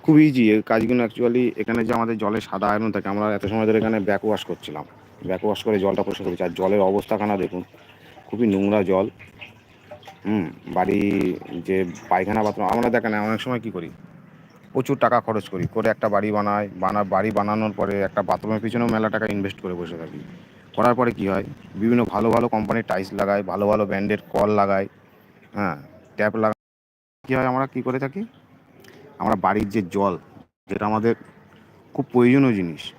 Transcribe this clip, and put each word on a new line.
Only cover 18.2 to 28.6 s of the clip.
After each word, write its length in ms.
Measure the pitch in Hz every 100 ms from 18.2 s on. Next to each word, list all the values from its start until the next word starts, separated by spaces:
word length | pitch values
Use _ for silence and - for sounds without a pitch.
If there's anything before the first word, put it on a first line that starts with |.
বাথরুমের 400 | 98 - 104 110
পিছনেও 240 | 113 117 117
মেলা 220 | 110 110
টাকা 160 | 107
ইনভেস্ট 340 | 107 101 95 95
করে 100 | 95
বসে 240 | 87 82 85
থাকি। 180 | 80 73 - - - - -
করার 200 | - 120
পরে 160 | 120 120
কী 140 | 110 98
হয়, 180 | 95 - - -
বিভিন্ন 260 | 95 110 120
ভালো 220 | 110 101 113
ভালো 180 | 113 120
কোম্পানির 380 | 110 110 117 110
টাইলস 200 | 95 95
লাগাই, 280 | 98 98 101
ভালো 220 | 95 92 104
ভালো 160 | 107
ব্র্যান্ডের 360 | 101 98 101 107 -
কল 160 | - 107
লাগাই, 360 | 104 98 98 98 _ _ _ _ _ -
হ্যাঁ, 240 | 107 98 73 69 - - -
ট্যাপ 160 | 107
লাগাই। 240 | 110 110 - _ _ _ _ _ _ -
কী 60 |
হয়, 120 | 131 131
আমরা 140 | 127 135
কী 80 | 135
করে 180 | 123 127
থাকি, 220 | 135 196 226 - _ -